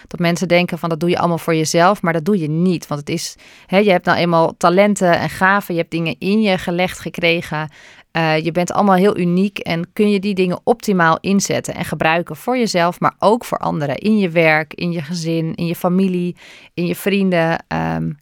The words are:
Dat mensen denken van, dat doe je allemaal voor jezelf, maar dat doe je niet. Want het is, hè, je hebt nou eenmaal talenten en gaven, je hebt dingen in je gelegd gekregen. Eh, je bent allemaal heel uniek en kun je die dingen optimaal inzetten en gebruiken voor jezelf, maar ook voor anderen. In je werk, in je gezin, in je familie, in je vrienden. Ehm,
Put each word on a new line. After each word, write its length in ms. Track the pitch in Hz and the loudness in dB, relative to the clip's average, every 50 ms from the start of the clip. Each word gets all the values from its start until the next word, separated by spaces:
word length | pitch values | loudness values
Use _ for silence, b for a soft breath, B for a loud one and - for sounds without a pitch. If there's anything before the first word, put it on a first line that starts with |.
| B B | B B
Dat 120 | - 165 | -6 -2
mensen 280 | 175 170 175 - 185 170 | -2 -2 0 -2 0 2
denken 300 | 175 175 180 - 180 160 | 2 2 2 0 -4 -6
van, 120 | - 170 | -4 -4
dat 100 | 165 151 | -4 -2
doe 100 | 175 175 | 0 0
je 80 | 175 - | 0 0
allemaal 200 | - 175 170 160 | 0 0 0 -2
voor 180 | - - 165 | -2 0 0
jezelf, 460 | 160 156 147 - 170 170 190 208 - | 0 0 2 2 4 4 4 4 2
maar 120 | - 170 165 | 0 -2 -2
dat 120 | 165 151 | -2 0
doe 140 | 190 214 185 | 0 0 0
je 100 | 156 147 | 0 -2
niet. 380 | 156 165 175 185 175 - - - | 0 0 2 2 0 -2 -4 -6
Want 120 | 151 147 | -8 -8
het 100 | 143 - | -6 -6
is, 260 | 190 160 - - - b b b b b b | -6 -6 -6 -8 -12 b b b b b b
hè, 120 | b 185 196 | b 0 2
je 120 | 214 202 | 4 4
hebt 160 | 180 180 - | 2 2 2
nou 120 | 180 170 - | 2 0 2
eenmaal 400 | 170 175 170 165 165 - - - | 2 2 2 2 2 2 0 2
talenten 640 | - 175 175 196 202 208 202 - 190 175 165 - | 2 2 4 6 4 4 4 2 2 2 2 2
en 100 | 131 156 | 0 -4
gaven, 440 | - - 190 190 202 202 - - 175 | -2 0 2 2 2 2 0 -2 -4
je 60 | 165 | -4
hebt 120 | 165 - | -4 -4
dingen 240 | - 165 170 160 - - | -4 -4 -4 -4 -4 -4
in 220 | - 190 202 220 | -2 0 0 2
je 160 | 220 196 185 185 | 2 2 0 0
gelegd 420 | - 190 175 175 185 185 - - | -2 -4 -2 0 -2 -2 -4 -8
gekregen. 680 | - 170 - - 175 165 165 175 - - 156 151 156 156 b b b b b b b b | -12 -10 -8 -2 0 2 2 0 -2 -6 -6 -6 -6 -8 b b b b b b b b
Eh, 260 | - 165 165 156 156 160 | -4 -2 0 0 0 0
je 140 | 160 165 | -2 -2
bent 200 | 160 175 175 - | -2 -2 -2 -2
allemaal 240 | - - 208 196 190 | 0 0 2 4 4
heel 220 | 180 190 208 - - | 4 4 2 2 2
uniek 420 | 180 175 175 185 196 208 - - | 0 0 2 2 0 0 -2 -8
en 300 | - - 170 165 170 - _ | -6 -6 -4 -4 -6 -8 _
kun 180 | - 208 208 | 0 2 2
je 80 | 202 196 | 2 0
die 160 | 185 208 196 | 0 -2 0
dingen 240 | 185 185 180 175 - - | 0 0 -2 -2 -4 0
optimaal 540 | - 240 - - 220 196 180 165 160 160 - | 0 0 0 0 0 2 4 4 4 2 2
inzetten 540 | - 180 196 196 - - 143 127 - - - | 0 0 0 0 0 0 -4 -4 -4 -6 -8
en 100 | - - | -8 -8
gebruiken 500 | - 175 151 - 160 160 175 170 - 156 | -8 -6 -2 0 0 0 0 -2 -6 -10
voor 220 | - - 240 254 254 | -10 -6 -4 -2 0
jezelf, 420 | 233 196 - 175 170 175 175 - | 0 0 0 0 0 0 0 0
maar 160 | 165 143 - - | -2 -2 0 2
ook 260 | 175 196 226 240 - | 2 2 2 2 0
voor 120 | - - - | -6 -6 -4
anderen. 400 | - 170 175 165 143 139 131 - | -4 -4 -4 -2 -4 -4 -4 -2
In 200 | - 208 220 214 | 0 0 2 2
je 120 | 190 170 | 2 0
werk, 440 | 160 175 165 156 156 156 160 156 - | 2 2 2 4 2 2 0 -4 -8
in 180 | - 170 175 | -6 -6 -4
je 100 | 165 175 | -4 -4
gezin, 540 | 147 147 180 170 160 165 165 165 160 165 - | -6 -6 -8 -6 -4 -2 -2 -2 -2 -4 -4
in 100 | - 175 | -4 -4
je 100 | 165 156 | -4 -4
familie, 600 | - - 180 180 190 196 190 180 180 175 175 165 B B B B B B B B | -2 -2 0 2 2 2 2 0 -2 -4 -4 -6 B B B B B B B B
in 120 | - 175 | -4 -2
je 100 | 170 175 | -2 -2
vrienden. 720 | - - 202 190 196 196 190 180 170 165 165 165 - - - | -2 -2 -2 0 2 2 2 2 2 2 2 0 -4 -4 -6
Ehm, 420 | 165 165 165 165 165 160 160 165 151 - | -4 -4 -2 -2 -2 -2 -4 -6 -6 -8